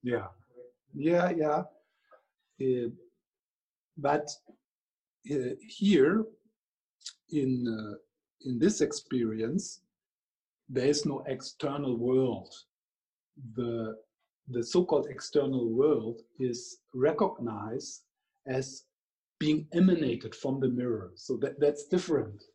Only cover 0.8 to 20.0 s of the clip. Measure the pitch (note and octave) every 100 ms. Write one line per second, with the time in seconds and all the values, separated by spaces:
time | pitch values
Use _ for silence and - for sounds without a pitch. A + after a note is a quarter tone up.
0.8 | _ C#3 D3 F3 F3+ E3+ D3+ D3+ F#3 _
1.8 | _ _ _ - _ _ _ _ C3+ B2
2.8 | A#2+ - - _ _ _ _ _ _ _
3.8 | _ - C#3+ D3 D3 - _ - _ _
4.8 | _ _ _ _ - C#3+ B2 - - -
5.8 | G3 F3+ C#3 G3+ A3 - _ _ _ _
6.8 | _ _ - - _ D#3 C3 B2+ A#2+ A2
7.8 | G#2+ G2+ _ _ _ _ C3+ A#2+ D#3+ G#3+
8.8 | C#3+ - - C3 A#2 A2 A2+ E3+ - -
9.8 | _ _ _ _ _ _ _ _ _ B2+
10.8 | B2+ D3 D3+ C3+ - C3 - - D3 C#3+
11.8 | C#3 A#2+ A#2+ B2+ B2+ G#2+ F#2 - - _
12.8 | _ _ _ _ _ - B2 A2 A#2+ A#2
13.8 | A2 A2 - _ _ _ - A#2+ A#2 F3+
14.8 | F3+ D3+ - - - D3+ C3+ C3 A#2 A2+
15.8 | D3 C3 A2 A#2 - _ B2+ A#2 - -
16.8 | _ B2+ C#3 D#3+ G#3 - A#2 G#2+ G#2+ A#2+
17.8 | - - _ _ _ _ - C3 C3 -
18.8 | _ _ _ _ _ _ D3+ D3+ - E3+
19.8 | F#3+ F3